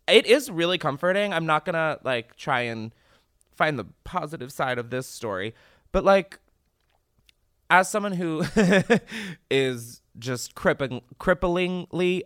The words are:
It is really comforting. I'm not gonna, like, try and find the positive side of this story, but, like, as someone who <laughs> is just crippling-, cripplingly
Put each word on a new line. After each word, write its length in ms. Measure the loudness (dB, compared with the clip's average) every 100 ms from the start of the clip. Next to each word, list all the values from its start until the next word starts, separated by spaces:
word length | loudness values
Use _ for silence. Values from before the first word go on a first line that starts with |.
| 4
It 160 | 6 8
is 260 | 4 2
really 260 | -2 0 0
comforting. 540 | -2 0 0 0 0
I'm 140 | 0 0
not 180 | 0
gonna, 360 | 0 -2 -2 -2
like, 320 | -2 -4 -4 -10
try 260 | -2 -2
and 300 | -2 -6 -10 -14 _ _ _ _ _ -2
find 240 | -2 -2
the 60 | -8 _
positive 480 | -10 -8 -6 -10 -10
side 260 | -6 -4 -4
of 120 | -4
this 180 | -6 -8
story, 480 | -10 -8 -6 -8 -10 _ _ _
but, 100 | 0
like, 360 | 4 4 2 -12 _ _ _ _ _ _ _ _ _ _ _ _ 2
as 200 | 4 4
someone 240 | -2 -4
who 300 | -4 -2 -2 0 2
<laughs> 920 | 4 4 4 0 0 -12 -12 -12 -2
is 520 | 0 0 -4 -12 -20 _ -12
just 360 | -8 -8 -8 -4
crippling-, 460 | -2 0 -4 -8 -12 -4
cripplingly 1000 | -2 0 0 0 -2 -4 -6 -2 0 -2